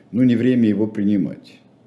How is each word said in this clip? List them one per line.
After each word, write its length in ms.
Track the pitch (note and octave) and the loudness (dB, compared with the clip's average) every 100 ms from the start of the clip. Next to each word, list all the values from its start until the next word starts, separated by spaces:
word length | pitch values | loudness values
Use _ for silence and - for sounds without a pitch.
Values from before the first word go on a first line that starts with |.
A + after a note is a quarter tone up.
| - | -8
ну, 120 | A2 | 0
не 120 | B2+ A2+ | 2 2
время 320 | B2 B2 A2 | 0 2 2
его 180 | G2+ G#2+ | 0 -2
принимать. 720 | G#2+ G2+ G#2 E2+ - - - _ _ | -2 -2 0 -2 -8 -20 -20 _ _